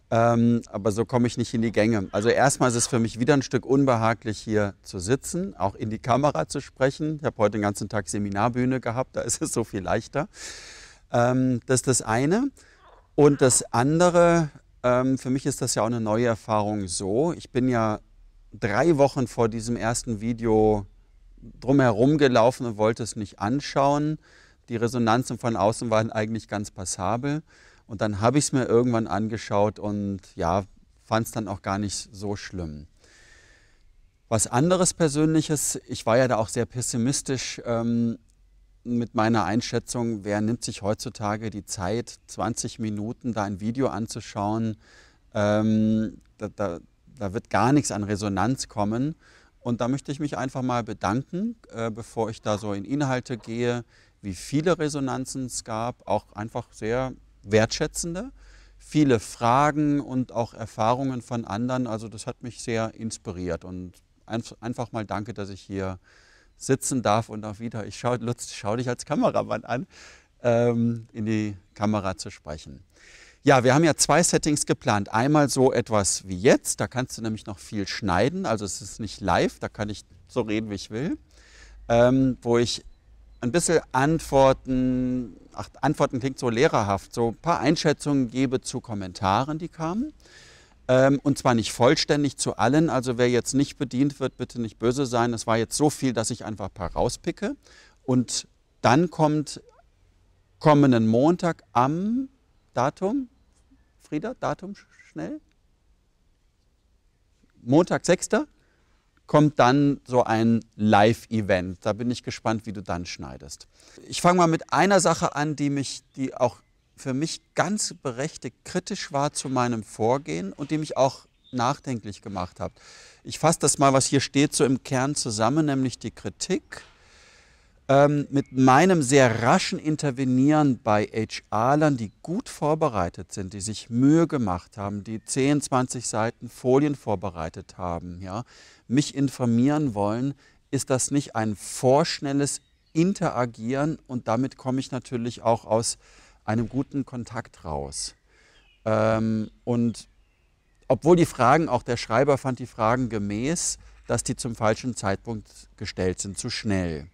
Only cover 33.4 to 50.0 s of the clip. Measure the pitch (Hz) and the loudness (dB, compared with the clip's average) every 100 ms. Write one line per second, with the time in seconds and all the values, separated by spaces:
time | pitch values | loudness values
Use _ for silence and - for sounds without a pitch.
33.4 | _ _ _ _ _ _ _ _ - 113 | _ _ _ _ _ _ _ _ -2 -2
34.4 | - 120 160 185 185 - 160 143 156 160 | 0 2 2 2 2 0 0 2 2 2
35.4 | - 147 - - - 120 - 117 127 110 | 0 -2 -4 -6 -8 -6 2 2 4 0
36.4 | 110 123 113 123 117 120 117 139 - 131 | -2 -4 -6 -6 -6 -2 0 -2 -4 -6
37.4 | - - - 117 117 117 117 113 _ _ | -6 -10 -4 -2 0 0 -2 -4 _ _
38.4 | _ _ _ _ 120 120 117 120 110 113 | _ _ _ _ -6 -4 -2 0 2 2
39.4 | 87 113 - 120 - 123 117 110 98 104 | 2 -2 -2 -4 -4 -4 -4 -4 -4 -2
40.4 | 107 123 - - 98 107 123 - 104 107 | 0 -2 -6 -6 -4 -4 -6 -8 -6 -4
41.4 | 113 101 - - 90 113 120 - - - | -6 -10 -10 -8 -4 -4 -6 -14 -14 -6
42.4 | 95 120 123 - 110 104 107 123 127 110 | -6 -4 -8 -6 -6 -6 -8 -8 -6 -4
43.4 | 101 95 107 120 127 92 113 117 - 107 | -4 -4 -6 -2 -2 -2 -8 -10 -10 -4
44.4 | 101 113 113 107 _ - - _ _ 110 | -2 -2 -4 -6 _ -20 -20 _ _ -2
45.4 | 104 107 107 110 110 110 110 - _ - | 2 2 4 4 4 2 0 -6 _ -12
46.4 | 104 - 101 85 - _ _ - 101 107 | -12 -6 -6 -6 -12 _ _ -10 -8 -6
47.4 | - 98 117 147 - 104 101 104 104 95 | -2 2 4 4 2 -2 -2 -2 -2 0
48.4 | 107 131 - 113 104 113 143 160 _ - | 0 -2 -6 -4 -2 -2 -4 -6 _ -20
49.4 | _ _ 120 117 120 139 | _ _ -6 -2 -2 -4